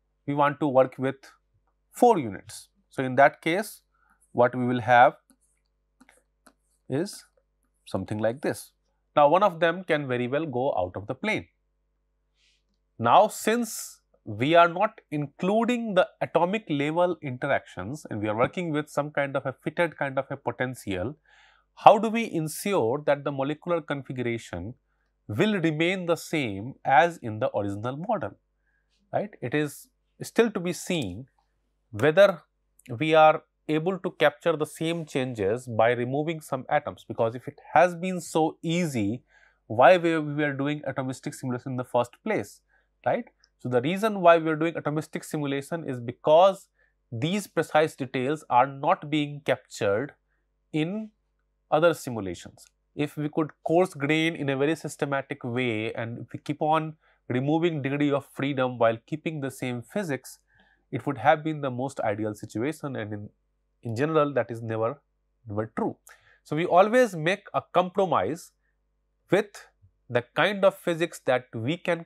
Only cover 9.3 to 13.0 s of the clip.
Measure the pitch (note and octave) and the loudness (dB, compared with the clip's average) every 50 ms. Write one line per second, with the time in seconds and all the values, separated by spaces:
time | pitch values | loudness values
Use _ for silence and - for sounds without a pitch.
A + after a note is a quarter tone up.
9.3 | D#3+ F#3 G#3 G3+ F3 D#3+ E3+ E3 E3 F#3 F#3 - D#3+ D3 D3 C3 B2 B2 B2 B2 | 6 6 4 2 2 2 0 0 0 -2 -2 -2 -2 -2 -2 -2 -2 -2 -2 -2
10.3 | C3 D3 E3 D#3 A#2+ B2 C3 C#3+ - - F2+ F2+ - - G2 - C3 - - G#3+ | -2 -4 -4 -4 -4 -4 -2 -2 -2 -2 -4 -4 -6 -10 -10 -10 -10 -6 -4 -4
11.3 | G#3 B2+ E2 - _ _ _ _ _ _ _ _ _ _ _ _ _ _ _ _ | -4 -4 -6 -10 _ _ _ _ _ _ _ _ _ _ _ _ _ _ _ _
12.3 | _ _ _ _ _ _ _ _ _ _ _ _ _ - | _ _ _ _ _ _ _ _ _ _ _ _ _ 0